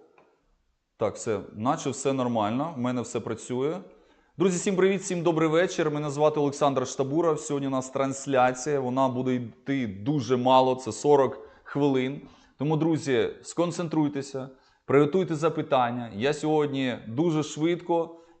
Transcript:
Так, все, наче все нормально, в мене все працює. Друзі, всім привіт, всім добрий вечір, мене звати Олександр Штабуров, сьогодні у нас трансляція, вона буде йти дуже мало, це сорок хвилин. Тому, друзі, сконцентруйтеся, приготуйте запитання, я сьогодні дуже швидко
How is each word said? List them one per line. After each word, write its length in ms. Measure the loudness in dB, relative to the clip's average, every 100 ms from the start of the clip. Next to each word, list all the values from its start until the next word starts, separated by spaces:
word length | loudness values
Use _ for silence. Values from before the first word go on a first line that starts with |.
| -20 _ _ _ _ _ _ _ _ -4
Так, 180 | -4
все, 260 | -2 -4 -4 -6
наче 380 | -6 -2 -2 -4
все 220 | -4 -2
нормально, 640 | -2 0 0 0 -2 -4 -4
в 40 |
мене 200 | -4 -4
все 200 | -4 -6
працює. 600 | -6 -8 -6 -4 -2 -4 -10 -20 _ _ _ -2
Друзі, 180 | 0 0
всім 200 | -2 2
привіт, 240 | 2 2
всім 220 | -2 -2
добрий 260 | 0 2 2
вечір, 420 | 2 2 0 -2
мене 200 | -2 -4
звати 300 | 2 2 4
Олександр 480 | 0 2 2 2 0
Штабуров, 520 | -2 -2 2 2 0
сьогодні 260 | -2 -4 -2
у 40 |
нас 200 | -2 -2
трансляція, 920 | -2 -2 -4 0 4 4 2 -2 -2
вона 280 | 0 2 0
буде 260 | 0 0
йти 520 | -2 -4 -10 -4 -2 -2
дуже 500 | -4 -2 -2 2 2
мало, 380 | 6 6 6
це 180 | 2 -4
сорок 560 | -2 4 6 6 0 -14 -20
хвилин. 680 | -8 0 2 2 0 -4 -12 -20 _ -6
Тому, 180 | -2 2
друзі, 540 | 2 0 2 2 2 -2
сконцентруйтеся, 1040 | -6 -2 -2 -2 -2 0 0 -2 -6 -8 -10 -14 _ _
приготуйте 500 | 2 4 4 4 0
запитання, 760 | 0 0 0 0 2 2 -2 -6
я 200 | -2 0
сьогодні 640 | 0 0 2 0 0 -2 -4 -6
дуже 340 | -2 0 0
швидко 800 | -2 -2 -2 -2 0 -2 -2 -8 -20 _